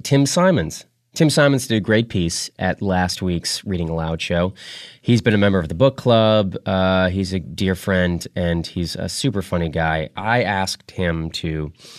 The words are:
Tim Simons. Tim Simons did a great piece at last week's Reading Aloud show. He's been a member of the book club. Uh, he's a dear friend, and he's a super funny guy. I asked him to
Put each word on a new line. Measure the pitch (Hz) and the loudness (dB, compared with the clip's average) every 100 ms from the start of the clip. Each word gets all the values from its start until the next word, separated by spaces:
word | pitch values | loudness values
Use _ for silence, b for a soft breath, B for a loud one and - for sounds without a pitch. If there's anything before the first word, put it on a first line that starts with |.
Tim | - 139 139 | 2 2 4
Simons. | 180 185 143 78 - - _ _ | 4 4 4 0 -6 -18 _ _
Tim | - 160 | 0 2
Simons | 160 143 135 - | 4 4 4 2
did | 110 | 0
a | |
great | 95 110 113 | 4 2 2
piece | 98 85 - - - | 0 -2 -2 -8 -4
at | 92 - | -2 -2
last | 98 92 92 - | 0 0 0 -2
week's | 92 85 - - | -2 -2 -4 -8
Reading | 104 90 82 | -4 -4 -4
Aloud | 82 80 82 | -4 -4 -4
show. | - 87 90 - B B B B | -2 0 0 -4 B B B B
He's | - 120 | 0 2
been | 92 | 4
a | 104 | 4
member | 101 95 | 4 2
of | 78 | 0
the | 82 | 2
book | 135 - | 2 2
club. | 123 113 110 107 98 - - | 2 4 4 4 2 -4 -4
Uh, | 95 92 92 92 | 0 2 2 2
he's | 95 92 | 0 -2
a | 95 | -4
dear | - 82 95 90 | -6 -4 -2 -2
friend, | - 92 87 85 - 92 | 0 0 2 -2 -6 -4
and | 87 85 80 | -2 -2 -4
he's | 92 85 - | -6 -6 -6
a | 92 | -8
super | - 139 101 | -4 -2 -2
funny | - 87 82 | -2 -2 -2
guy. | 80 80 80 78 - | 0 0 -2 -4 -6
I | 104 123 | -2 0
asked | 98 98 95 - - | 0 0 -2 -6 -10
him | - 87 82 80 | -4 -2 -2 -6
to | - 85 78 76 - B | -6 -6 -6 -8 -12 B